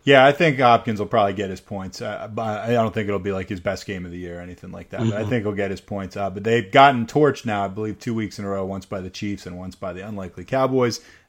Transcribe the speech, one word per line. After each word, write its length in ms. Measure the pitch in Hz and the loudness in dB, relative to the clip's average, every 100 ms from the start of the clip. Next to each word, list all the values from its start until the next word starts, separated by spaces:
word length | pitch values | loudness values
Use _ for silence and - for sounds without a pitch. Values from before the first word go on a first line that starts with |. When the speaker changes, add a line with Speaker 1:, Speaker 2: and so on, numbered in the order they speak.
Speaker 1:
Yeah, 200 | - 139 | 6 8
I 80 | 135 | 8
think 260 | 143 170 131 | 6 2 4
Hopkins 420 | 123 117 - 104 | 6 6 4 -4
will 60 | 104 | 0
probably 280 | 117 101 | 2 2
get 160 | 98 98 | 0 -4
his 100 | 92 | -8
points, 400 | - 101 95 - | -10 -10 -10 -10
uh, 300 | 113 101 107 | -10 -10 -10
but 280 | 110 113 107 | -6 -4 -4
I 120 | 110 | 0
don't 220 | 120 113 | 2 2
think 140 | 113 101 | 0 -2
it'll 100 | 101 | -2
be, 140 | 95 | -2
like, 180 | 95 92 | -4 -4
his 100 | 98 | -6
best 240 | 101 95 | -4 -4
game 220 | - 95 90 | -6 -10 -10
of 60 | |
the 40 | 87 | -10
year 220 | 90 87 | -10 -12
or 20 | |
anything 320 | 90 90 92 | -14 -16 -16
like 160 | 92 87 | -16 -12
that. 100 | - | -4
But 120 | 113 | -2
I 80 | 104 | -2
Speaker 2:
Mm-hmm. 80 | 110 | -2
Speaker 1:
think 160 | 120 | -2
he'll 80 | 104 | -2
get 180 | 101 98 | -2 -4
his 120 | 95 | -6
points. 340 | - 101 95 101 | -8 -8 -8 -6
Uh, 140 | 98 | -6
but 140 | 95 | -4
they've 260 | 107 117 98 | 0 0 4
gotten 340 | 139 139 127 | 8 8 8
torched 400 | 113 147 151 135 | 0 4 4 2
now, 220 | 120 104 98 | -2 -2 -2
I 20 | |
believe, 300 | 98 107 101 | -4 -6 -6
two 160 | - | -6
weeks 240 | 110 107 - | -4 -6 -6
in 80 | 101 | -6
a 20 | |
row, 160 | 98 | -4
once 220 | 95 98 - | -4 -8 -8
by 160 | 101 | -10
the 80 | 92 | -10
Chiefs 340 | - 104 98 | -8 -8 -6
and 140 | 92 90 | -10 -12
once 160 | 92 | -14
by 180 | - 95 | -12 -10
the 80 | 90 | -10
unlikely 460 | 101 104 92 87 87 | -10 -10 -12 -14 -4
Cowboys. 540 | 135 131 131 123 110 - - | 0 2 2 2 0 -10 -20